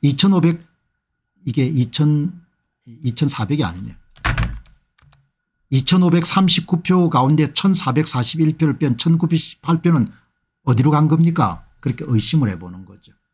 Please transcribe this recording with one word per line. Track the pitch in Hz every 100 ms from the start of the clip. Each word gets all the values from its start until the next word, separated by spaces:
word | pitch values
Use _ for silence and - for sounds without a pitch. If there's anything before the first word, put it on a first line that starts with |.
이천오백, | 143 139 196 185 165 170 - _ _ _ _ _ _ _ -
이게 | 123 127
이천, | 139 123 - 151 151 147 175 _ _ _ _ -
이천사백이 | 117 131 113 143 131 104 147
아니네. | 113 87 110
예. | - _ _ - - - - - _ _ _ _ _ _ _ _ _ -
이천오백삼십구 | 135 131 185 180 170 165 - 185 - - 170
표 | - 185 175
가운데 | 135 131 151 147
천사백사십일 | - 196 185 - 127 156 131 120 156 156 147
표를 | 156 139
뺀 | 147 120
천구백십팔 | 170 165 165 160 - - 139 165
표는 | 175 160 110 - _ _ _ _ -
어디로 | 117 131
간 | 151 151
겁니까? | 165 165 165 110 82 - _
그렇게 | - 120 151
의심을 | 117 - 160 120
해보는 | 90 90 92 92
거죠. | 98 _ _ _